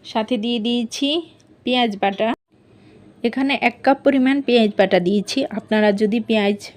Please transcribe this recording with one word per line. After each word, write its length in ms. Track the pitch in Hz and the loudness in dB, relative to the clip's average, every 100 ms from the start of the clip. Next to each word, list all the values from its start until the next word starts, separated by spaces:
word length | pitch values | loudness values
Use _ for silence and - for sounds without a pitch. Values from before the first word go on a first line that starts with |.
| - | -6
সাথে 220 | 233 214 247 | -6 -2 -2
দিয়ে 140 | 233 240 220 | -2 -2 -2
দিয়েছি 420 | 240 233 - 277 320 330 - _ _ | -2 -4 -4 -2 -2 -6 -20 _ _
পেঁয়াজ 300 | - 247 240 202 | -2 0 0 0
বাটা। 260 | 196 196 220 - _ _ _ _ - - - _ 233 | -4 0 -2 -4 _ _ _ _ -20 -20 -20 _ -4
এখানে 240 | 254 269 262 240 | -2 -2 0 0
এক 80 | - | 0
কাপ 140 | - 269 277 | 2 2 0
পরিমাণ 300 | 269 254 277 269 | 0 2 0 2
পেঁয়াজ 240 | 240 214 - | 2 2 2
বাটা 200 | 190 185 175 | 2 2 2
দিয়েছি। 300 | 202 190 - 269 208 | -2 -2 -4 -4 -8
আপনারা 300 | - 214 214 202 | -2 2 2 2
যদি 180 | 214 233 220 | 0 0 0
পেঁয়াজ 300 | 220 202 202 - | 0 2 -2 -6